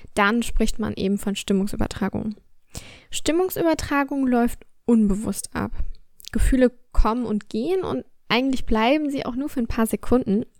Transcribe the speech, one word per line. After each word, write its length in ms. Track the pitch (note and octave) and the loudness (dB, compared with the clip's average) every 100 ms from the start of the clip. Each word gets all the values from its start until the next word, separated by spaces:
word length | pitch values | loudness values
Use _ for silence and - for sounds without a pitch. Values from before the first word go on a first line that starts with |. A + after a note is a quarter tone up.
| - | -6
dann 280 | - G3+ A#3+ | 0 2 2
spricht 360 | A#3 - A3 - | 0 2 2 0
man 160 | G#3+ | -4
eben 240 | G#3 F#3+ G3+ | -4 -2 -2
von 180 | G#3 G3 | -4 -4
Stimmungsübertragung. 960 | - G3 G3+ G#3+ G#3 - F#3+ G#3 G#3+ G#3 _ - _ - - - - | -2 0 0 -2 -4 -4 -6 -4 -6 -10 _ -20 _ -20 -18 -20 -10
Stimmungsübertragung 1160 | - - D#4+ F#4 - E4+ D#4 - C#4+ C#4 C#4 C4 | -4 0 0 0 0 0 0 -2 -2 -2 -2 0
läuft 400 | A#3+ A#3+ - - _ | 2 0 -2 -14 _
unbewusst 680 | - A#3 G#3 G3 G#3+ G3 - | 2 4 4 0 -4 -6 -8
ab. 180 | - G3+ - - - - - - | -6 -6 -2 -4 -4 -14 -20 -6
Gefühle 400 | - - B3+ B3 - _ | 0 4 4 4 2 _
kommen 340 | - A3+ A#3+ A#3 | 4 4 2 -2
und 220 | G#3 - | -4 -4
gehen 340 | A3 C#4 F#4+ | -4 -2 -2
und 220 | - B3+ - - - | -2 -6 -8 -16 -2
eigentlich 360 | A3+ C4+ B3+ | 0 2 0
bleiben 460 | - A3 A3+ D4+ D4 | 2 2 4 2 0
sie 160 | C#4 - | -4 -4
auch 80 | |
nur 160 | A#3+ D4 | -6 -6
für 100 | - | -4
ein 60 | A#3 | -2
paar 200 | - A3+ | 0 0
Sekunden, 580 | G#3 - B3 B3+ G3+ - _ | -2 2 2 2 -2 -2 _